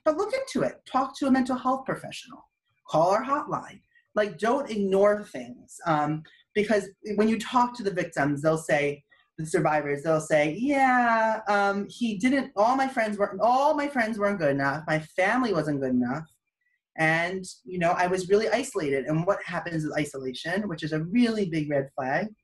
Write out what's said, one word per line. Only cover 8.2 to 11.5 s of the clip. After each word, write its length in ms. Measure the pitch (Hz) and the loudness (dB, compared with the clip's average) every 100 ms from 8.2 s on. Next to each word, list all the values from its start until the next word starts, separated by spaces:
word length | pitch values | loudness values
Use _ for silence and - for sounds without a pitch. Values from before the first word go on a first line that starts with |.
| 143 143 | 0 0
they'll 160 | 156 160 | 2 0
say, 460 | 160 147 143 143 _ _ _ - | 0 0 0 -4 _ _ _ -12
the 80 | |
survivors, 580 | 160 180 156 151 143 143 | -2 0 2 2 0 -2
they'll 160 | 160 156 | 0 0
say, 340 | 156 156 151 175 | 2 2 2 0
"Yeah, 800 | 262 277 262 247 240 226 220 220 | 0 2 4 4 4 4 2 0
um, 380 | 202 | 0